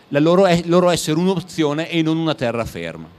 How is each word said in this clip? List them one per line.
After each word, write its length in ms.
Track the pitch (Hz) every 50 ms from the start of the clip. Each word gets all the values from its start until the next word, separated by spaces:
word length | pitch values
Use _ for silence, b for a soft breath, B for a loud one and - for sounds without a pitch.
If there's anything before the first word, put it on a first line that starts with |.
| B B
la 120 | 143 143
loro 260 | 151 160 175 180 185
e-, 180 | 180 170 170 165
loro 240 | 170 170 180 185 180
essere 280 | 170 151 - 156 151 160
un'opzione 680 | 180 190 196 170 185 - - - 156 143 147 156 165 165
e 140 | 175 165 160
non 160 | 156 160 160
una 160 | 165 160 147
terraferma. 760 | - 131 117 113 117 110 - - 87 85 82 78 80 80 82 90